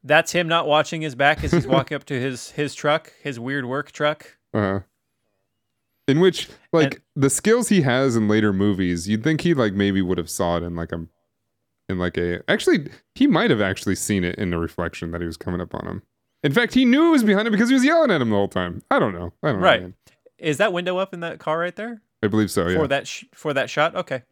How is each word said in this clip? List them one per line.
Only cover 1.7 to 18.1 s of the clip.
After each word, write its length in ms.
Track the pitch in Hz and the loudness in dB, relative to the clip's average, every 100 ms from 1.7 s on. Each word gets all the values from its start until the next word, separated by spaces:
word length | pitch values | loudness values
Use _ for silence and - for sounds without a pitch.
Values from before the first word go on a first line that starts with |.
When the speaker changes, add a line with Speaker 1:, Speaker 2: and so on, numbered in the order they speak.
| 135 127 | 0 0
Speaker 1:
up 100 | 147 - | -8 -6
to 140 | 135 | -4
his, 300 | 131 123 - | -4 -6 -12
his 240 | - 147 | -6 -6
truck, 380 | - 147 156 - _ | -2 0 0 -2 _
his 160 | 147 120 | -12 -8
weird 240 | 120 143 | -6 -6
work 280 | 123 131 147 | -4 -6 -8
truck. 440 | - 147 151 - _ _ | -2 -2 -2 -12 _ _
Speaker 2:
Uh-huh. 280 | 113 101 98 95 _ _ _ _ _ _ _ _ _ _ _ - | -2 0 -2 -6 _ _ _ _ _ _ _ _ _ _ _ 0
In 120 | 139 | 4
which, 280 | 185 165 - - _ | 4 2 -12 -16 _
like, 220 | 165 139 | 0 0
Speaker 1:
And 80 | - _ - | -2 _ 0
Speaker 2:
the 140 | 139 | 0
skills 380 | - 208 233 233 | 2 2 2 4
he 140 | 202 | 2
has 340 | 135 123 135 117 | 2 2 2 2
in 120 | 107 | 2
later 240 | 107 107 | 4 4
movies, 560 | 95 101 95 90 87 90 | 2 0 2 0 -2 -2
you'd 140 | 107 | -2
think 200 | 147 156 | 0 0
he, 120 | 170 | 2
like, 180 | 156 110 | 2 0
maybe 280 | 98 101 98 | 2 2 2
would 160 | 90 90 | 0 -2
have 100 | 78 | -4
saw 260 | - 90 85 | -4 -2 0
it 60 | |
in, 120 | 87 | -4
like, 160 | 85 82 | -6 -6
a, 140 | 85 82 _ _ _ _ _ _ _ _ | -8 -10 _ _ _ _ _ _ _ _
in, 100 | 95 | -4
like, 200 | 90 85 | -2 -2
a, 220 | 87 87 - | -2 -4 -2
actually, 400 | 208 - 277 139 - _ | 0 2 0 -2 -16 _
he 120 | - 285 | 0 2
might 220 | 170 226 | 4 2
have 100 | 117 | 2
actually 320 | 101 95 - | 2 0 -2
seen 300 | 95 - 104 | -2 0 0
it 100 | 87 90 | 0 -2
in 140 | 98 | -2
the 80 | 85 | -2
reflection 520 | 82 - 85 - 85 | -4 -4 -6 -6 -8
that 80 | 85 | -6
he 40 | 85 | -8
was 120 | 82 | -8
coming 220 | - 90 | -6 -6
up 120 | 87 | -6
on 120 | - 87 | -10 -10
him. 160 | 90 - _ _ _ | -12 -14 _ _ _
In 100 | 147 | -2
fact, 220 | 139 233 | 0 0
he 100 | 247 | 2
knew 240 | 254 262 339 | 4 4 4
it 20 | |
was 120 | 311 | 4
behind 220 | 220 196 226 | 4 2 2
him 60 | |
because 160 | 208 233 | 0 2
he 40 | |
was 100 | 262 | 4
yelling 260 | 254 330 302 | 4 4 2